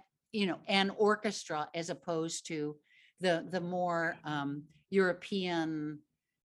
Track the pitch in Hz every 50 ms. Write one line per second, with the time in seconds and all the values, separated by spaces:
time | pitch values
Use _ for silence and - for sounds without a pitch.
0 | - _ _ _ _ _ - 214 202 180 156 - - - 196 196 190 196 196 -
1 | 214 202 214 208 - 208 196 - - - 165 151 151 - - 165 165 170 165 139
2 | - 180 170 160 160 165 165 - - - 165 151 147 151 147 - _ _ _ -
3 | - - _ - 175 180 170 160 - - 175 185 175 175 180 180 180 175 170 165
4 | 165 165 170 - - 151 151 143 143 143 143 147 151 - - _ _ _ 190 190
5 | 190 180 170 175 - - 208 196 185 180 170 165 160 160 156 156 151 151 151 147
6 | - _ _ _ _ _ _ _ _ _